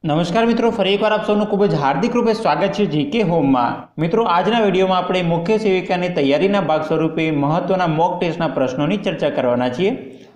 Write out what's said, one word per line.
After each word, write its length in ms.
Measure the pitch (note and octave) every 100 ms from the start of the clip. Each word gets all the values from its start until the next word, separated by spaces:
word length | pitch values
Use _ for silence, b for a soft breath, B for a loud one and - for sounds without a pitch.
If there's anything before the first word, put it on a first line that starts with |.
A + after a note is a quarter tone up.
નમસ્કાર 420 | - D3+ F3 A3+ A#3
મિત્રો, 240 | A#3 A#3
ફરી 240 | A3+ F#3+
એકવાર 180 | G3+ G#3+
આપ 140 | G#3+ -
સૌનું 200 | G#3 G#3
ખૂબ 200 | G3 G3+
જ 80 |
હાર્દિક 400 | D#3+ - - A#3
રૂપે 180 | A#3+ A3+
સ્વાગત 400 | A3 F3 D3+ F#3+
છે 140 | G3 G3+
જી 180 | D3+
કે 180 | C#3+ A#3
હોમમાં. 760 | F#3+ E3+ C#3 C3 A#2+ - - -
મિત્રો, 240 | E3 E3
આજના 360 | A3+ F3 F#3 A#3
વીડિયોમાં 380 | G#3 F#3 F#3+ F#3
આપણે 240 | F3 F#3
મુખ્ય 360 | F3 E3 E3+ G#3+
સેવિકાની 500 | G#3+ F#3 F3 F3+ F3+
તૈયારીના 520 | E3+ C#3 D3 F#3+ G3+
ભાગ 220 | D#3 D#3
સ્વરૂપે 480 | D#3 D#3+ D#3+ D#3+ D#3+
મહત્વના 560 | D3+ C#3+ E3 F3+ F#3+ F3
મોક 340 | D#3 F3 F3+
ટેસ્ટના 280 | F3+ D#3 E3
પ્રશ્નોની 480 | C#3 C3 - D3+ G3+
ચર્ચા 340 | G#3 E3 D#3
કરવાના 380 | C#3+ B2+ B2 B2+
છીએ. 500 | B2 F#3 B3+ - B B